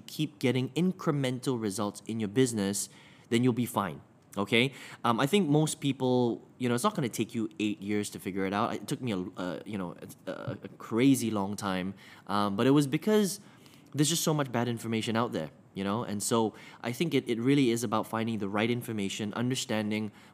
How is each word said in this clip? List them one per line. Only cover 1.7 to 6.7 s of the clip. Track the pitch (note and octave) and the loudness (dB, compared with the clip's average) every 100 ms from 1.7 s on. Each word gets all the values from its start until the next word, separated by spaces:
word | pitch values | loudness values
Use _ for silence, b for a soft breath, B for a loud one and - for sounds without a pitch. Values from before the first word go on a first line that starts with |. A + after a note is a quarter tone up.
| F#2+ G#2 - - | -2 -4 -4 -6
in | A2+ | -4
your | G#2 | 0
business, | A#2 C3 A2+ G2 G2+ - B B B B | 4 4 2 0 -2 -6 B B B B
then | A#2 | 2
you'll | B2+ | 4
be | B2 A#2 | 2 0
fine. | A2+ F#2+ C#2 - - _ G2+ | 0 -2 -4 -16 -20 _ -4
Okay, | G2+ A#2 C3+ B B B | 2 4 4 B B B
um, | A#2+ A#2 | 0 2
I | C#3 | 4
think | G#3 D#3 | 4 4
most | D3+ D#3 - | 4 4 0
people, | C#3+ C3 B2+ B2+ A#2+ G#2 - - | -2 0 2 4 2 0 -8 -4
you | |
know, | B2 | -2